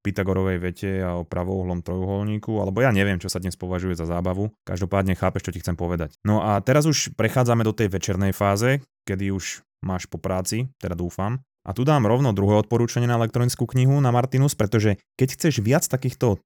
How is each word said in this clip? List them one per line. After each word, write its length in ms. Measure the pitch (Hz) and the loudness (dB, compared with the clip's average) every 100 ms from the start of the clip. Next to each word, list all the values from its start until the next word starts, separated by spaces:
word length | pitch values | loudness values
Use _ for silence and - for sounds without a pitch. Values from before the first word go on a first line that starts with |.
Pythagorovej 560 | 101 92 95 95 95 90 | -6 -4 -2 0 0 -2
vete 280 | 90 - 98 95 | -4 -6 -6 -4
a 180 | 90 87 | -4 -6
o 60 | 82 | -6
pravouhlom 580 | 90 90 95 90 87 82 | -6 -4 -4 -4 -4 -4
trojuholníku, 720 | 92 92 98 104 107 113 107 | -6 -4 -4 -4 -4 -4 -4
alebo 240 | 95 98 | -2 0
ja 80 | 131 | 2
neviem, 320 | 98 101 90 | 2 2 0
čo 80 | 95 | -4
sa 80 | 92 | -6
dnes 160 | 92 | -6
považuje 460 | - 90 90 92 85 | -6 -6 -4 -2 -4
za 100 | 82 | -4
zábavu. 400 | 87 90 92 107 - - | -2 -2 -2 -4 -6 -10
Každopádne 480 | 92 92 98 95 | -6 0 0 0
chápeš, 320 | 90 92 87 - | 0 0 -2 -6
čo 80 | |
ti 80 | 85 | -6
chcem 160 | 90 85 | -6 -4
povedať. 400 | 87 87 78 - 104 | -4 -4 -6 -4 0
No 160 | 107 | 2
a 160 | 107 101 | 2 0
teraz 260 | 123 147 156 | 2 2 4
už 240 | - - - | 0 -2 -2
prechádzame 480 | 110 131 120 117 110 | 0 2 4 4 2
do 80 | - | 0
tej 160 | 104 | -2
večernej 420 | 92 - 92 98 | -2 -2 0 0
fáze, 480 | - 101 101 123 139 - _ - | 2 2 2 2 0 -4 _ -6
kedy 240 | 95 98 | -4 -2
už 320 | 95 - - _ _ | -2 -6 -12 _ _
máš 260 | 95 92 - | -6 -6 -6
po 80 | 82 | -8
práci, 540 | 92 92 90 110 131 - | -4 -4 -2 -4 -6 -8
teda 160 | 87 87 | -8 -4
dúfam. 400 | 87 - 101 131 - _ - | -6 -4 -4 -6 -10 _ -8
A 80 | 98 | -2
tu 80 | |
dám 240 | 139 147 104 | 2 4 4
rovno 240 | 123 135 | 4 2
druhé 320 | 98 98 104 | 2 4 4
odporúčanie 480 | - 117 117 120 120 | 4 0 2 0 0
na 80 | 120 | 2
elektronickú 480 | 113 120 123 - 120 131 | 0 0 0 0 -2 2
knihu 240 | 131 143 | 4 4
na 80 | 127 | 4
Martinus, 480 | 120 123 131 143 - | 2 2 2 2 2
pretože 400 | 101 113 107 98 _ - | 2 4 4 2 _ -2
keď 160 | 131 - | 0 2
chceš 240 | 165 120 | 0 2
viac 240 | 104 156 | 2 2
takýchto 560 | - 127 131 - 123 95 | 2 -2 -4 0 0 0